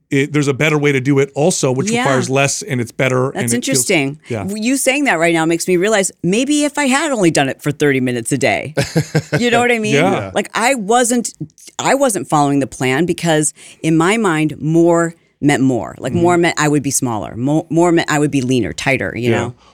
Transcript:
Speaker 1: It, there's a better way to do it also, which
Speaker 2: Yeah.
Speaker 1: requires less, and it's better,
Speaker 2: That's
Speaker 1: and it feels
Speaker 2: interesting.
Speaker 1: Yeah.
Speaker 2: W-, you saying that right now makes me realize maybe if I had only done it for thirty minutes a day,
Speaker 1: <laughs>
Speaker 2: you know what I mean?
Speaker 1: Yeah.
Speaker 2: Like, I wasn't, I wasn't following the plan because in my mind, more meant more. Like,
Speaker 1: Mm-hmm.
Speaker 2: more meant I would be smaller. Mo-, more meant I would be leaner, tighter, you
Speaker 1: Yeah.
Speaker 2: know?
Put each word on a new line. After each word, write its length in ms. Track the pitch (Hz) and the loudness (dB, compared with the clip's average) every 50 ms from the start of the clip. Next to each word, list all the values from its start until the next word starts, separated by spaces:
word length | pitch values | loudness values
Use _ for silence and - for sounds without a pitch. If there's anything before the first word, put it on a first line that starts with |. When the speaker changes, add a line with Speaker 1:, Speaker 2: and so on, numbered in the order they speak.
| _ _ | _ _
Speaker 1:
It, 220 | 147 139 139 147 143 | -2 -2 0 0 0
there's 160 | 151 143 139 | 0 0 0
a 60 | 139 | 0
better 220 | 113 151 156 156 151 | 0 0 0 2 2
way 140 | 143 147 139 | 2 2 0
to 80 | 135 | 2
do 180 | 123 139 143 135 | 0 2 2 2
it 120 | 139 139 - | 0 0 0
also, 380 | 139 147 180 180 - - 135 127 | 0 0 0 0 0 0 0 0
which 180 | 127 180 208 | 0 -2 0
Speaker 2:
Yeah. 100 | 226 240 | 0 0
Speaker 1:
requires 280 | 247 262 135 131 120 117 | 0 2 2 0 0 0
less, 320 | 131 135 139 135 - - - | 0 0 0 0 -2 -4 -6
and 180 | - 147 123 | -6 -4 -4
it's 100 | 120 117 - | -4 -6 -4
better, 340 | - 139 131 127 127 127 135 - | -4 -2 0 0 0 0 -2 -2
Speaker 2:
That's 20 | |
Speaker 1:
and 80 | 185 - | -4 -4
it 60 | 240 | -2
feels 40 | 233 | -2
Speaker 2:
interesting. 680 | 247 247 269 269 262 - - 196 160 139 135 143 151 - - | -2 -2 -2 -2 -2 0 0 0 0 0 -2 -4 -8 -8 -8
Speaker 1:
Yeah. 100 | 123 107 98 | -6 -6 -6
Speaker 2:
W-, 180 | 190 202 220 214 | -6 -6 -4 -2
you 140 | 240 269 | -2 -2
saying 280 | 262 - 269 254 294 294 | 0 0 0 0 0 0
that 140 | 254 196 160 | 0 0 2
right 140 | 165 170 170 | 2 2 2
now 140 | 165 160 | 2 2
makes 200 | 160 165 165 - - | 0 0 0 0 0
me 80 | 180 170 | 0 0
realize 320 | 180 214 220 202 190 - - _ - | 2 2 2 0 0 -2 -6 _ -2
maybe 420 | 170 190 226 269 262 302 294 294 | -2 0 0 0 0 0 0 0
if 120 | 294 285 | -2 -2
I 100 | - 294 | -2 0
had 240 | 262 254 269 - 294 | 0 0 0 0 -2
only 200 | 269 220 185 170 | 0 0 2 2
done 180 | 156 156 139 131 | 2 2 0 0
it 140 | - - - | -4 -4 -6
for 80 | 151 | -6
thirty 300 | 143 - 151 147 139 131 | -2 0 0 2 2 2
minutes 320 | 127 127 123 120 110 - 147 | 0 0 -2 -4 -2 -2 -2
a 60 | 127 | 0
day, 360 | 131 117 101 80 - - 156 - 135 - - 165 - | 0 0 0 -2 -4 -4 -4 -4 -4 -2 -2 -2 -2
Speaker 1:
<laughs> 320 | - - 156 - - - 147 | 0 -2 -4 -2 -2 -2 -2
Speaker 2:
you 120 | 240 240 | 0 2
know 100 | 233 233 | 2 2
what 100 | 240 240 240 | 2 2 0
I 60 | 226 | 0
mean? 160 | 214 214 - | 0 0 0
Speaker 1:
Yeah. 360 | 139 160 190 196 143 101 95 - | 2 2 2 0 -2 -4 -4 -4
Speaker 2:
Like, 160 | - - - - | -4 -4 -4 -4
I 200 | 185 220 247 277 | -2 0 0 0
wasn't, 580 | 247 196 185 233 247 254 214 247 240 220 - - _ - - _ - - - - - | 0 0 2 2 2 2 2 0 -2 -2 -4 -8 _ -14 -14 _ -20 -20 -14 -10 -4
I 160 | 123 165 233 | 0 0 2
wasn't 340 | 269 277 262 208 - - - | 2 2 0 0 -2 -4 0
following 300 | - 151 147 143 143 143 | 2 2 2 2 2 0
the 60 | 131 | 0
plan 400 | 120 - - 139 127 131 139 175 | -2 -4 -4 -2 0 0 0 0
because 480 | 165 170 - - 170 160 151 156 - - - - - - - - | 0 -2 -2 0 0 2 2 0 -2 -4 -8 -16 -20 -14 -6 -2
in 140 | 160 165 | 2 2
my 200 | 156 165 180 214 | 4 4 2 2
mind, 440 | 233 220 190 160 156 156 156 151 - | 2 0 0 0 0 0 -2 -2 -4
more 540 | - 156 160 165 170 170 170 170 170 165 165 _ _ _ _ _ 131 | -4 0 2 4 4 4 4 2 2 -2 -4 _ _ _ _ _ 0
meant 200 | 143 143 - 131 | 2 2 4 2
more. 320 | 131 127 113 82 60 - - | 2 2 0 -2 -6 -8 -8
Like, 140 | - 131 123 | -6 -4 -2
Speaker 1:
Mm-hmm. 100 | 175 170 | 0 2
Speaker 2:
more 160 | 175 175 175 | 2 4 4
meant 200 | 170 165 - - | 2 2 0 0
I 100 | 151 151 | 0 0
would 140 | 147 151 127 | 0 0 0
be 80 | 139 | -2
smaller. 440 | 131 - - 123 117 104 82 55 - | -4 -2 -2 -2 -2 -4 -6 -6 -6
Mo-, 300 | 104 120 139 147 156 - - | -4 -2 0 0 0 0 0
more 220 | 156 165 170 175 170 | 0 2 4 4 4
meant 180 | 170 - - | 2 2 0
I 80 | 151 147 | 0 0
would 120 | 147 151 | 0 0
be 100 | 135 139 123 | 0 -2 0
leaner, 300 | 123 131 127 104 80 - | 0 0 0 0 -2 -4
tighter, 380 | - - 143 135 123 101 90 - | -4 -2 -2 0 0 -2 -4 -6
you 140 | 110 120 120 | -2 -2 0
Speaker 1:
Yeah. 80 | 113 101 | 0 0
Speaker 2:
know? 160 | 101 120 123 - _ _ | -2 -6 -10 -14 _ _